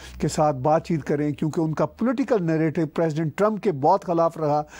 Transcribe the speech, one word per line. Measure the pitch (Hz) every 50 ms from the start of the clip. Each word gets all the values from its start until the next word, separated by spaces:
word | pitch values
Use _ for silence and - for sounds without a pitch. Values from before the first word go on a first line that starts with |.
| - - - -
के | - 151
साथ | - - 156 151 143
बातचीत | 131 127 147 156 165 156 - 175 151 127
करें, | - 160 143 147 147 139
क्योंकि | - 160 156 139 175
उनका | 160 160 156 - 160
पॉलिटिकल | 151 - - 226 240 269 240 262 - 254 208 175
नैरेटिव | 160 160 156 160 160 147 180 160
प्रेसिडेंट | 147 - - 170 165 147 156 165 156 -
ट्रंप | - 196 214 220 196
के | - 214 165
बहुत | 135 135 156 185 202 -
खिलाफ | 185 170 170 165 165 - 160
रहा | 156 147 147 147 151 - - -